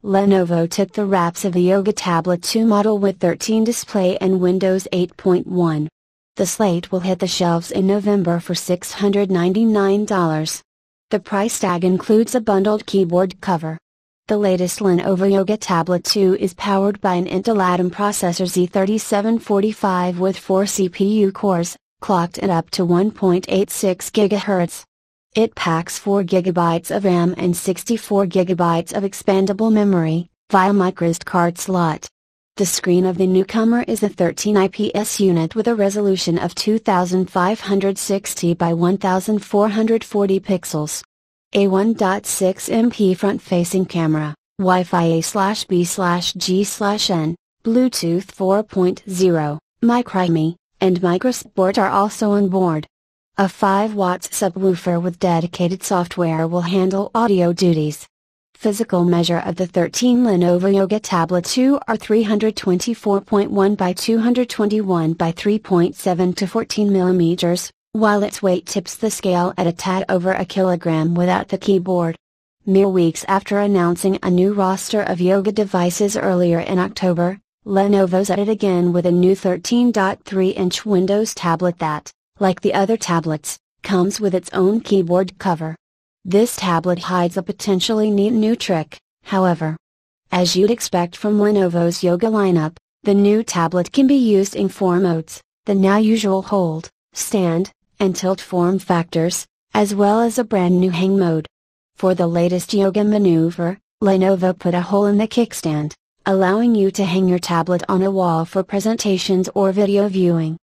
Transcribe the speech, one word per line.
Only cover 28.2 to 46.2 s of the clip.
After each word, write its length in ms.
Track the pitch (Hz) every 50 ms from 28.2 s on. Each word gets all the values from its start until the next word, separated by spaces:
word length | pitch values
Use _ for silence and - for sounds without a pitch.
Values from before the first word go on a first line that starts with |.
| 202
gigabytes 680 | 175 - 190 180 180 185 170 175 170 170 165 175 -
of 100 | - 208
expandable 680 | 196 196 196 - - - 196 190 190 190 202 196 220 226
memory, 560 | 220 214 208 202 190 175 160 160 160 170 175 _ _ _ _ _
via 220 | - 190 185 196
microSD 520 | 202 202 180 185 190 - 170 165 165 - -
card 320 | - - 180 175 170 170
slot. 500 | - - - 185 180 170 160 151 - - - _ _ _ _ _ _ _ _ _ -
The 80 | 196
screen 400 | 170 - - - 185 175 180 180
of 100 | 185 180
the 100 | 170 190
newcomer 560 | 185 185 185 190 - - 226 226 226 233 240 247 -
is 140 | 226 208
a 80 | 214 202
thirteen 480 | - - 180 165 165 - - 208 208 196
I 100 | 190 190
P 260 | - - 208 214 -
S 240 | 202 214 - - -
unit 340 | 202 190 175 165 160 165 -
with 140 | 220 208 240
a 60 | 233
resolution 600 | 214 202 196 196 214 208 196 190 180 - 180 165
of 180 | - - 170 -
two 240 | - - 214 214 226
thousand 520 | _ - 196 180 180 175 180 185 185 180
five 300 | - 185 175 185 226 -
hundred 360 | - 190 196 196 190 196 190
sixty 560 | - - - 196 196 - - - - - 170
by 220 | 170 - 175 170 170
one 240 | 165 175 175 190 196
thousand 400 | - 190 180 190 185 - 214 202
four 320 | - - - 202 208 220
hundred 340 | 202 220 220 220 226 226 -
forty 340 | - - 202 202 196 190 190
pixels. 640 | - - 190 180 - - - 156 151 151 - - - _ _ _ _ _ _ _ _ _ -
A 120 | 208 202
one 280 | 196 190 190 202 226 226
dot 320 | - 214 185 190 202 -
six 420 | - - - 190 185 190 - - -
M 220 | - 226 226 240
P 240 | - - 208 185 185
front-facing 720 | - - 196 - - - - 190 175 175 - - 185 185
camera, 480 | - - 170 165 156 156 156 151 151 151 _ _ _ _ -
Wi-Fi 440 | 190 185 180 185 180 - - 175
A 180 | 170 165 165 165
slash 420 | 165 - - 208 190 196 214 - -
B 180 | - 185 175 175
slash 500 | 175 - - 185 175 175 180